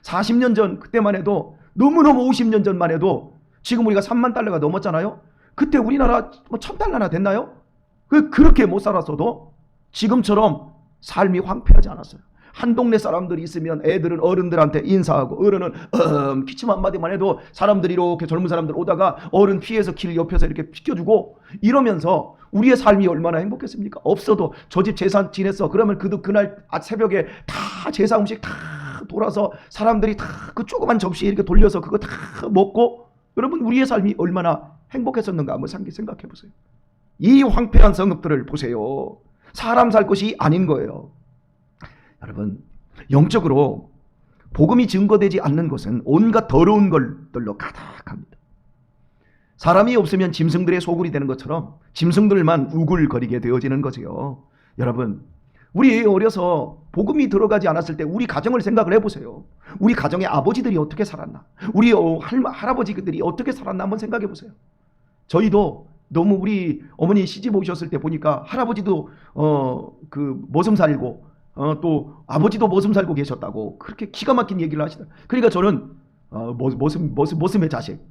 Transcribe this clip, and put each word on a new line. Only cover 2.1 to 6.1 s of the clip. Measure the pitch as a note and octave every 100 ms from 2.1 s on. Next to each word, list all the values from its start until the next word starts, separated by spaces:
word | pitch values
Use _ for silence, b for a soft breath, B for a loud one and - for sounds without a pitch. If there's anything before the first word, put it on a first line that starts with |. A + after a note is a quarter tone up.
| B3+ B3+
오십 | B3 A3+
년 | G#3+
전만 | G3+ F3+ E3+
해도, | D#3+ F#3 C3+ - _ _ _
지금 | - A#3+ A3+
우리가 | G3+
삼만 | G3+ A#3 B3
달러가 | A#3+ G#3+ E3+
넘었잖아요. | D3 D#3+ E3+ D#3+ G3+ - b b b -
그때 | D4+ C#4
우리나라 | A3 C#4 B3